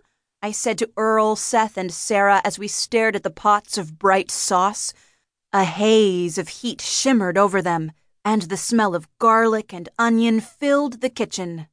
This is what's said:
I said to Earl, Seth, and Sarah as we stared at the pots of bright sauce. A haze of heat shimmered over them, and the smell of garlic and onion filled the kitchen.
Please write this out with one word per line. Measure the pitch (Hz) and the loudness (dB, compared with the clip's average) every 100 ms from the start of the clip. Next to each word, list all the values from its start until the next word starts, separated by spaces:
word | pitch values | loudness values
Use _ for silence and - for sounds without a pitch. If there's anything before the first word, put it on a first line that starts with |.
| _ _ _ - | _ _ _ -10
I | 208 | -8
said | 214 240 208 | -4 -4 -2
to | 226 | -4
Earl, | - 220 220 214 | -2 0 2 2
Seth, | 214 - 233 220 - | 0 -2 0 0 -4
and | 185 | -8
Sarah | 165 - 202 202 196 | -8 -2 2 4 2
as | 202 190 | 0 -6
we | 202 | -8
stared | - - 233 220 196 | -6 -2 0 0 -2
at | |
the | 190 | -6
pots | - 208 208 - 208 | -2 2 2 0 -8
of | 156 156 | -8 -2
bright | 196 190 - | 2 2 0
sauce. | - - 185 196 214 - - _ _ _ _ _ | -6 -2 0 0 -2 -10 -12 _ _ _ _ _
A | 202 | -2
haze | 175 170 214 220 208 180 175 165 | 0 0 4 4 4 2 -2 -4
of | 165 | -8
heat | - 240 - | -8 -10 -8
shimmered | - - 269 240 185 190 | -6 -2 2 2 2 2
over | 202 190 | 2 2
them, | 175 170 160 - _ _ 208 | 0 -2 -4 -12 _ _ -2
and | 214 | -2
the | 165 190 | -2 -6
smell | - 233 208 | -2 0 2
of | 170 160 - | -2 -6 0
garlic | 233 220 226 220 214 | 4 4 4 0 -4
and | 180 170 - | -14 -12 -2
onion | 233 226 233 220 | 2 4 2 0
filled | 214 - 285 285 294 240 | -2 -4 0 2 0 -4
the | 254 | -6
kitchen. | - 208 - 175 165 156 | -4 -8 -6 -10 -10 -14